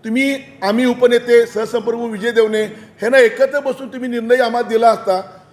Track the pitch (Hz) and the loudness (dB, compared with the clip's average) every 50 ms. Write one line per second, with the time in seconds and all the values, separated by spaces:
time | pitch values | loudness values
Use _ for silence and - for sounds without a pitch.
0 | _ 220 220 254 269 277 277 269 - - - - 190 196 214 233 254 254 240 247 | _ -2 -2 0 0 0 -2 -6 -8 -16 -14 -6 -2 -2 0 2 2 0 2 2
1 | 247 240 240 240 240 240 240 233 233 226 - 233 226 226 - 233 202 233 226 233 | 2 2 2 2 2 4 4 4 4 2 -2 -6 -6 -4 -6 -6 -4 -4 -4 -4
2 | 240 233 220 196 208 240 226 226 220 214 220 214 214 202 - - - - _ _ | -6 -8 -8 -6 -6 -2 0 2 0 2 0 -2 -4 -4 -8 -18 -20 -20 _ _
3 | 202 226 254 269 247 220 226 - 269 269 277 285 269 277 254 262 269 226 254 254 | -4 2 4 4 4 4 4 0 -2 0 0 -4 -4 -4 -6 -6 -10 -14 -12 -10
4 | 247 254 240 240 226 226 247 254 247 226 226 240 240 - 226 220 233 226 214 - | -8 -6 -6 -6 0 0 2 2 2 0 0 -4 -4 -2 0 4 4 4 4 2
5 | - 196 185 185 190 - - - _ _ | -2 -4 -4 -4 -4 -10 -20 -20 _ _